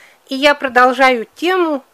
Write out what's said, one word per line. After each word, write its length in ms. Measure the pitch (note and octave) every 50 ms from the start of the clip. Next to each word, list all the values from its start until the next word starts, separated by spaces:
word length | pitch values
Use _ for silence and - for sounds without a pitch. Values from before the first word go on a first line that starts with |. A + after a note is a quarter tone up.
| - _ _ _ _ -
и 60 | C4+
я 180 | C4 D4 D4
продолжаю 760 | C#4+ D4 D4 C4 A#3 B3 B3 C4 B3 C4 C4+ C4 B3+ A3+ G#3+ _ _
тему 480 | - D#4 F4+ F#4 F#4 E4+ D#4+ D4 B3+ - _